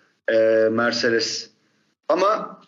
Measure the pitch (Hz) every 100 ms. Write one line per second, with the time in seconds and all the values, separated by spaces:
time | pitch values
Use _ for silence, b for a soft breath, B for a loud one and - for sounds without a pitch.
0 | B B - 113 113 113 110 113 117 117
1 | 123 113 107 - - _ _ _ _ _
2 | - 170 196 220 - -